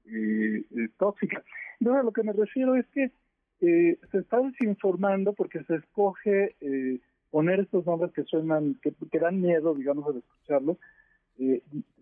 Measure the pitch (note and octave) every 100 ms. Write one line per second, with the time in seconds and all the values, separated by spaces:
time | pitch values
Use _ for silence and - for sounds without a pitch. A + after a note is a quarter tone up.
0 | G#2+ A2 G#2+ G#2+ A2 G#2+ - A#2+ A#2 -
1 | G3+ G3+ G#3 - - - - - A#3 C#4
2 | A#3 A3 G#3+ G#3 G#3 C4 B3+ B3+ - C#4+
3 | C4 - _ _ _ _ F3 E3+ E3+ -
4 | - G3 F3+ A#3 C4+ B3+ A3 G3 F#3+ F3+
5 | G3+ G3 G3 G3+ A3 D#3+ - D#3+ - -
6 | G3+ F#3 G#3+ G3 G3 - D3 C3+ C3 B2+
7 | - _ _ D#3 D#3+ F#3+ F#3+ F#3+ E3+ E3
8 | E3+ - - D#3+ D#3+ D#3 D3 C3+ D3 -
9 | D#3 A#2+ E3 F#3+ F3+ E3 D#3+ C#3+ C3+ C#3+
10 | D3 B2+ - _ - C#3+ C#3+ F3+ - _
11 | _ _ _ - C3 B2+ - D3 - _